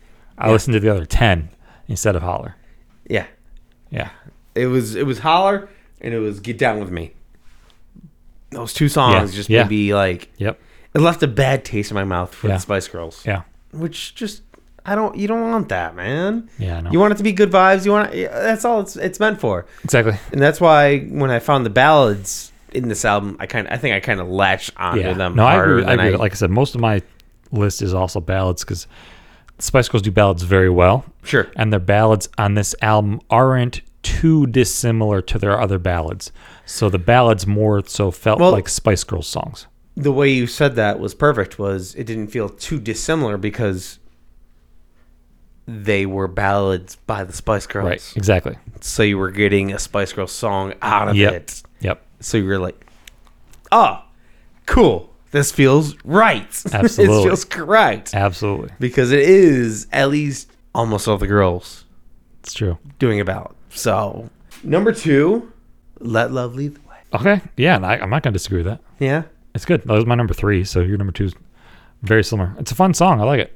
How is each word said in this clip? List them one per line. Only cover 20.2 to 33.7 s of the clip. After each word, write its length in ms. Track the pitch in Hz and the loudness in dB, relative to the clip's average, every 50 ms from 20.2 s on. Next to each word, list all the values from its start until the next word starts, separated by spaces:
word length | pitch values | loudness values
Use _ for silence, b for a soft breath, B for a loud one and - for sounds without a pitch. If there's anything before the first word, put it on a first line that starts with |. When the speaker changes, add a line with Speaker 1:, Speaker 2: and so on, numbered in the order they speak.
| - - - | -4 -6 -2
Speaker 2:
And 100 | 139 139 | 2 2
that's 180 | 147 151 - | 2 2 4
why 400 | 180 165 156 147 147 143 143 139 135 139 | 4 6 6 6 6 4 2 0 -2 -4
when 200 | 135 147 139 135 | -4 -2 -2 0
I 80 | 123 117 | 0 0
found 260 | - - 147 135 123 | 0 0 0 0 0
the 60 | 113 | 0
ballads 800 | 101 127 131 151 156 147 135 113 101 101 98 - - - - - _ _ _ - - | 2 4 4 6 6 6 6 4 2 -2 -6 -10 -12 -12 -14 -16 _ _ _ -10 -8
in 160 | 127 127 120 | -6 -6 -6
this 160 | 107 98 - | -4 -2 0
album, 300 | 117 101 104 101 101 95 - | 0 0 0 0 -4 -8 -10
I 60 | - | -10
kinda, 260 | 104 - 120 104 - - | -8 -6 -6 -6 -6 -6
I 40 | 120 | -6
think 160 | 123 139 107 | -4 -2 -2
I 60 | 98 | -2
kinda 240 | - - 117 98 90 | -2 -4 -2 0 2
latched 480 | 87 92 95 98 95 95 95 - - - | 2 2 4 2 2 2 0 -4 -8 -10
onto 240 | - - 90 85 110 | -6 -4 -2 -2 -2
Speaker 1:
Yeah. 140 | 90 92 92 | -2 -2 -2
Speaker 2:
them 200 | 92 95 90 - | -2 -2 0 2
Speaker 1:
No, 80 | 127 107 | 4 4
I 80 | 127 151 | 6 6
Speaker 2:
harder 240 | 190 92 95 92 - | 6 4 4 4 4
Speaker 1:
agree. 60 | 95 | 2
I 120 | 92 127 | 2 2
Speaker 2:
than 40 | 120 92 | 2 2
Speaker 1:
agree. 80 | 107 92 | 2 2
Speaker 2:
I 20 | 104 | 2
Speaker 1:
Like 140 | 110 101 - | 0 -2 -2
I 20 | |
said, 140 | - 107 87 | 0 0 0
most 240 | 95 110 139 - - | 2 2 0 0 0
of 60 | 120 113 | -2 0
my 180 | 113 107 98 - _ _ _ - _ _ _ _ _ | 0 0 0 -2 _ _ _ -20 _ _ _ _ _
list 300 | - 110 101 101 95 - - | -4 -2 0 -2 -2 -2 -4
is 100 | 95 90 | -2 -2
also 260 | 92 92 90 - 101 | 0 -2 -2 -4 -6
ballads 420 | 85 85 95 95 95 92 87 - - | -4 -4 -2 0 0 0 -2 -2 -6
'cause 240 | - 95 92 - - b b b b b b b b b b b b b - | -8 -8 -10 -10 -14 b b b b b b b b b b b b b -12
Spice 300 | - - - 139 120 - | -6 0 2 2 2 2
Girls 140 | - 117 95 | 0 -2 0
do 80 | 107 | 0
ballads 320 | 95 101 104 98 95 87 90 | 2 4 4 4 4 0 0
very 260 | 87 95 95 92 92 | 2 4 4 6 6
well. 340 | 90 87 87 90 101 131 - - - _ - | 6 6 6 6 4 4 0 -6 -16 _ -8
Speaker 2:
Sure. 220 | - - 127 98 - - | -2 0 0 0 0 -2
Speaker 1:
And 160 | - 113 107 107 | -4 -2 0 0
their 80 | 101 | 0
ballads 480 | 90 92 101 104 110 110 110 107 - - - - | 2 2 2 4 4 4 4 2 0 -4 -4 -2
on 160 | 110 101 101 | 0 0 0
this 200 | 107 101 - - - - | 0 -2 -2 -4 -2 0
album 380 | 107 107 107 104 104 101 - - - | 2 2 2 2 0 -2 -6 -4 0
aren't 500 | - 117 131 131 131 127 123 120 | 2 4 4 4 2 2 0 -2